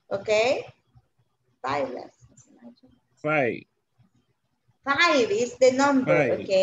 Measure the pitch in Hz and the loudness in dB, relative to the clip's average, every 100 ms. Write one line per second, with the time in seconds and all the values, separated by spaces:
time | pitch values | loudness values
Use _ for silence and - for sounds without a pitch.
0 | - 196 196 214 233 330 - - _ _ | -10 -8 -2 0 0 -2 -6 -18 _ _
1 | _ _ _ _ _ _ 131 143 131 123 | _ _ _ _ _ _ -8 -6 -6 -10
2 | - _ _ _ _ _ 240 - _ _ | -16 _ _ _ _ _ -20 -20 _ _
3 | _ _ 151 151 123 78 - _ _ _ | _ _ -4 -2 -2 -4 -12 _ _ _
4 | _ _ _ _ _ _ _ _ 262 285 | _ _ _ _ _ _ _ _ -4 0
5 | 339 302 220 202 240 - 254 254 285 277 | 2 2 0 -2 -4 2 2 4 2 2
6 | - - 135 - - 190 | 2 2 2 -2 0 0